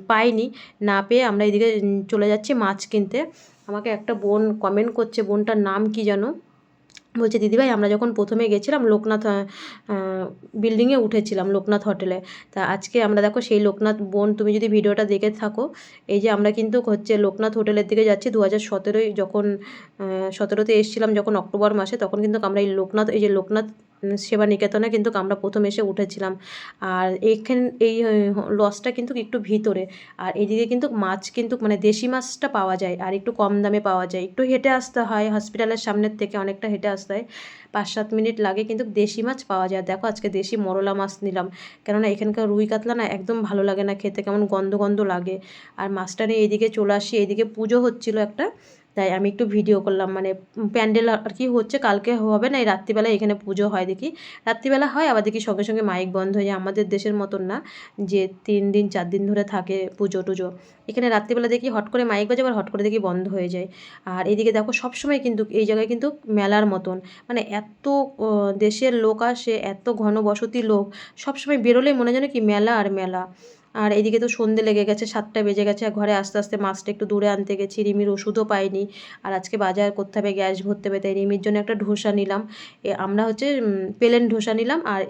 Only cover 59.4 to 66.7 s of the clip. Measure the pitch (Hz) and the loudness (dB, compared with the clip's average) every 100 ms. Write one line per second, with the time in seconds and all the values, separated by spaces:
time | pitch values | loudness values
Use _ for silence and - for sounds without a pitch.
59.4 | 202 208 180 190 190 - 202 190 185 185 | -2 -4 -4 -4 -4 -4 -4 -2 -4 -4
60.4 | 185 180 - _ - 220 240 220 214 240 | -6 -10 -20 _ -8 -2 2 2 0 0
61.4 | 240 240 247 220 214 247 240 202 208 247 | 0 0 -2 -4 -2 -2 0 0 0 0
62.4 | 262 214 190 202 208 220 190 180 185 196 | 0 0 -2 -2 0 0 0 -2 -2 -4
63.4 | 180 180 185 - - - - 185 190 208 | -4 -4 -8 -12 -20 -16 -8 -4 0 2
64.4 | 226 220 214 220 254 - 277 285 254 220 | 2 2 0 -2 -4 -6 -2 0 0 -2
65.4 | 214 220 220 220 220 233 277 294 226 208 | 0 0 2 2 0 -2 -4 -4 -2 0
66.4 | 196 208 214 | 4 4 4